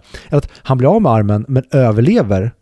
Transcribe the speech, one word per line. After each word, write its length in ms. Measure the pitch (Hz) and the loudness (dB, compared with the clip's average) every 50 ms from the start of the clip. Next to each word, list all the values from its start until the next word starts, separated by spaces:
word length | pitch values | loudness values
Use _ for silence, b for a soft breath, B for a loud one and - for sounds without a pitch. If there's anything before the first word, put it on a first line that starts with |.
| B B B B B B | B B B B B B
Eller 100 | - 143 | -4 -4
att 100 | - B B B | -4 B B B
han 160 | B - 135 127 | B -4 -2 0
blir 100 | 127 143 196 | 2 2 2
av 60 | 226 | 2
med 100 | 208 135 | 2 2
armen 320 | 113 110 107 104 104 104 113 - | 2 0 0 0 -2 -2 -2 -2
men 160 | 135 131 - - | -4 -4 -4 0
överlever 800 | - 139 131 113 107 110 120 156 226 233 147 98 101 95 98 120 - _ | 0 2 2 2 2 2 2 2 2 0 0 0 -2 -2 -2 -4 -8 _